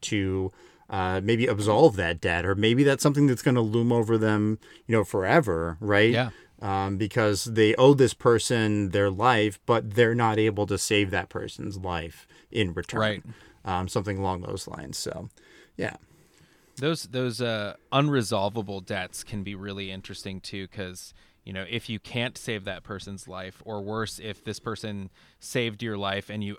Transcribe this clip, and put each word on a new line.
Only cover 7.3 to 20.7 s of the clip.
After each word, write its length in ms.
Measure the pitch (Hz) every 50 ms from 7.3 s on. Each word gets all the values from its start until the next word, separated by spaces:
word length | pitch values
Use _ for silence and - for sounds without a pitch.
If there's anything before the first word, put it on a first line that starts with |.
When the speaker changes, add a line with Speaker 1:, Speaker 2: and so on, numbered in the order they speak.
| 101 95 -
Speaker 1:
they 300 | 117 113 110 107 107 113
owe 180 | - 127 139 143
this 200 | 131 131 110 -
person 760 | - - 127 117 107 - - 127 113 110 107 104 104 101 95
their 200 | 87 101 101 101
life, 500 | 95 95 113 127 123 107 104 107 98 - _
but 300 | - 120 113 - 110 98
they're 200 | 117 120 113 117
not 240 | 120 117 110 107 110
able 260 | 110 110 98 101 104
to 100 | 90 101
save 340 | 95 - - 107 104 104 95
that 180 | 98 92 95 -
person's 480 | - 92 - 104 - - - 107 98
life 500 | 98 92 90 87 82 82 85 - - - _ - - _ -
in 220 | - 113 104 90 80
return. 260 | 87 85 - - 110
Speaker 2:
Right. 220 | 110 107 104 92 - - 113 - - - - _ -
Speaker 1:
Um, 220 | 95 92 90 92
something 300 | 90 - 120 92 104 98
along 240 | 95 98 92 92 90
those 260 | 90 101 98 95 -
lines. 300 | - 92 - - - -
So, 320 | - - - - - 92 113 _ _ _ - - - - _ _
yeah. 220 | - 98 107 - - _ _ _ _ _ _ _ _ _ _ _ _ _ _ -
Speaker 2:
Those, 260 | - 135 156 165 156 -
those, 380 | 87 123 127 127 123 110 113
uh, 340 | 123 117 113 107 104 101 - - _ -
unresolvable 920 | - 135 147 151 143 131 110 95 117 101 95 101 101 113 101 98 98 95 92
debts 380 | - 107 95 92 92 - - -
can 200 | - - 104 95
be 120 | 98 101
really 360 | 92 98 101 98 98 98 95
interesting 480 | 95 95 - - 98 - - 101 95 92
too, 280 | - - - 98 95
'cause, 440 | 87